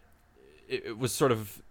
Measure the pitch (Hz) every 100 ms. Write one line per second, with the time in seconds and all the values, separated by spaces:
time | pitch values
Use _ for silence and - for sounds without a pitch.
0 | _ _ _ _ - - - 123 - 110
1 | 127 - 143 113 104 - -